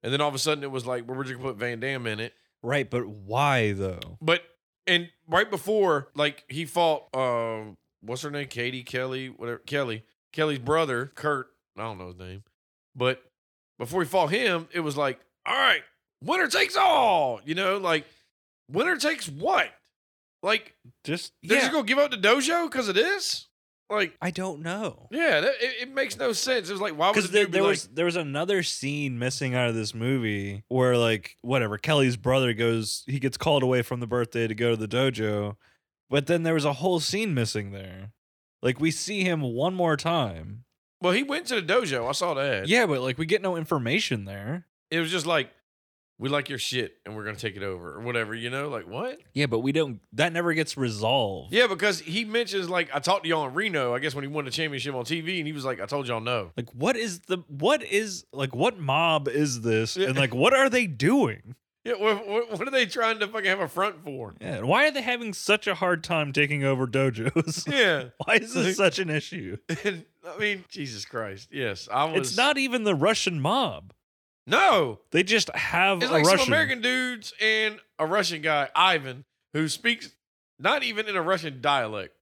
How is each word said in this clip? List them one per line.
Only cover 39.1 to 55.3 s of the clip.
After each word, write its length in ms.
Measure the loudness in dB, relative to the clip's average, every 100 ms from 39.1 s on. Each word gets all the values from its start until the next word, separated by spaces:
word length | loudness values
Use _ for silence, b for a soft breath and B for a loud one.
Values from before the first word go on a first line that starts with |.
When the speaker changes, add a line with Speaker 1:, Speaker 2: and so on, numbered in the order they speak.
| -2
Speaker 2:
him 180 | 0 0
one 320 | -2 -2 -2
more 220 | 0 0 2
time. 680 | 0 0 -2 -6 -12 -14 -18 _ _ _
Speaker 1:
Well, 120 | 2
he 100 | 2
went 240 | 0 -4 -2
to 140 | -4
the 120 | 2
dojo. 340 | 2 2 -2 -2
I 20 |
saw 220 | -2 -2
that. 340 | 0 0 0 2
Speaker 2:
Yeah, 180 | 2 4
but, 120 | 2
like, 160 | -2 -2
we 80 | 0
get 160 | 0
no 140 | 0 -4
information 720 | -2 -2 0 0 0 -4 -6
there. 420 | -10 -8 -8 -10 _ _
Speaker 1:
It 80 | -4
was 120 | -2
just 140 | -4 0
like, 260 | 0 0 _ _ _ _ _ _ _
"We 120 | -2
like 200 | -2 -2
your 80 | -6
shit 400 | -4 -2 -4 _ -14
and 100 | -10
we're 80 | -10
gonna 120 | -6
take 180 | -8 -6
it 60 |
over," 320 | -6 -6 -10
or 60 | -10
whatever, 320 | -6 -4 -4
you 160 | -6 -6
know? 200 | -6 -6
Like, 180 | -8 -8
what? 320 | -8 -8 -10 _ -2
Speaker 2:
Yeah, 100 | 0
but 140 | 2
we 120 | 0
don't, 260 | 0 -2 -4 _
that 200 | 0 0
never 200 | 2 0
gets 220 | 0 -2 -2
resolved. 800 | -4 0 2 2 2 -4 0
Speaker 1:
Yeah, 140 | 4 4
because 320 | 4 0 0
he 260 | -4 -4 -2
mentions, 420 | -2 -2 -4 -2
like, 220 | -2 -2 -2
"I 20 |
talked 240 | 0 0
to 60 | 2
y'all 160 | 0 0
in 60 |
Reno," 400 | -2 -2 0 0
I 60 | 0
guess 160 | -2 -4
when 80 |
he 40 | -6
won 180 | -6 -6
the 40 |
championship 440 | -4 -4 -4 -6 -6
on 100 | -4
T 160 | -4
V, 160 | -2